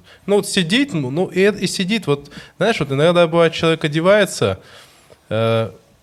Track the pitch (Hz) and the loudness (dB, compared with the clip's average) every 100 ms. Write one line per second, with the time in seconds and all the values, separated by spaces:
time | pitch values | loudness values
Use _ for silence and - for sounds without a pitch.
0 | - - - 202 196 196 165 240 285 165 | -16 -12 -2 0 0 -2 0 0 0 -4
1 | 127 147 - 185 202 - 185 - 185 226 | -4 -4 -4 0 0 0 -4 -4 -2 -2
2 | - 143 - - - - 202 214 135 135 | -2 -4 -6 -20 -14 -4 -2 -2 -2 0
3 | 165 175 170 170 165 - 165 160 156 156 | 2 4 4 4 2 2 0 0 -2 0
4 | 180 214 196 - 107 95 - - - _ | 4 4 2 0 -2 -2 -10 -20 -20 _
5 | _ _ - 110 113 113 107 - _ _ | _ _ -6 -2 0 0 -2 -8 _ _